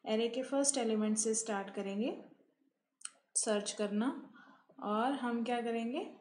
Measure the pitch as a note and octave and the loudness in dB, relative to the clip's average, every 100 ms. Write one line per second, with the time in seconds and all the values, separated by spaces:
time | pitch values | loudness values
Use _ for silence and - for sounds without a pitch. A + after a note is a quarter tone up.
0 | - A3 A#3 B3 C4 C#4 C#4 C4+ A3+ A3 | 2 2 2 0 0 2 4 2 2 2
1 | G#3+ G#3+ A3+ A3 - G3+ G3 G#3 G3 G3+ | 2 2 2 0 -2 -4 -4 -4 -4 0
2 | B3+ G4+ - - _ _ _ _ _ _ | -2 -2 -12 -20 _ _ _ _ _ _
3 | - - _ - A#3 G#3 G3+ - G#3 G#3 | -18 -18 _ -2 2 2 0 -2 0 2
4 | B3 - - - - - _ - G#3 G#3+ | 0 -2 -12 -20 -20 -20 _ -10 -2 2
5 | B3 C#4 A#3+ A#3 A#3 A#3+ A#3 A#3 A#3 C#4+ | 2 0 0 0 0 0 0 -2 -2 -4
6 | G#4+ - | -6 -12